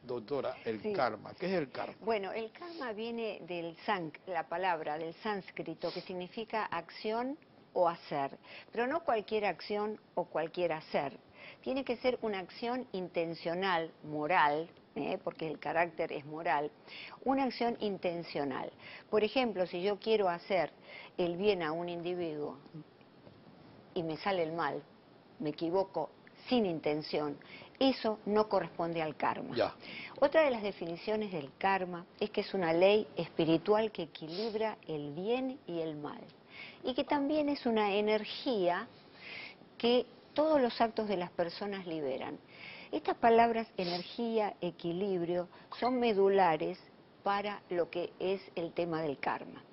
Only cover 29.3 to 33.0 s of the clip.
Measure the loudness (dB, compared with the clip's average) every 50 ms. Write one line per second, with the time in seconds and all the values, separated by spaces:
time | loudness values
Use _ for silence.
29.3 | 0 -2 -4 -6 0 2 2 0 0 -8 -14 -14 -12 -12 -12 -12 0 2 2 4
30.3 | 6 6 6 6 4 0 -2 -4 -4 -4 -6 -6 -6 -6 -2 -2 -2 -2 -2 -2
31.3 | -4 -6 -6 -6 -8 0 2 2 4 4 2 -2 -6 -8 -10 -12 -6 -4 -4 -2
32.3 | 0 -2 -4 0 0 0 2 4 6 6 8 8 8 6